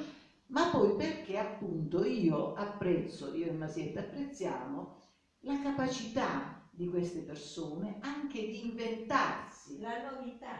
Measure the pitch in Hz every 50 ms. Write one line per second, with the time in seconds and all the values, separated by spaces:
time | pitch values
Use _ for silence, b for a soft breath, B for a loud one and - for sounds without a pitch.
0 | B B B B B B B B _ - 269 294 349 349 - 262 202 208 - -
1 | 302 - - - - - 190 208 208 202 - - 208 180 165 160 156 139 170 180
2 | 208 254 254 226 175 160 151 156 - - - 196 208 202 - - 190 180 175 151
3 | - - - - - - - 160 170 165 160 160 156 156 - 165 - - - -
4 | - - - 285 277 - - - 190 - 143 - - - - 285 - - B B
5 | B B B B B B _ _ - 262 277 277 277 277 277 277 262 262 247 247
6 | 220 - - 262 - - 262 277 - - - - - - - 175 175 175 180 175
7 | 175 165 - 160 151 - 156 151 - - - 175 160 151 147 175 202 208 190 -
8 | 262 277 294 294 294 277 - 226 208 214 - - 233 233 226 233 226 220 220 220
9 | 226 - - - - - - - - - - - - - 277 - 208 226 233 240
10 | 277 269 262 254 247 240 - - - 247 -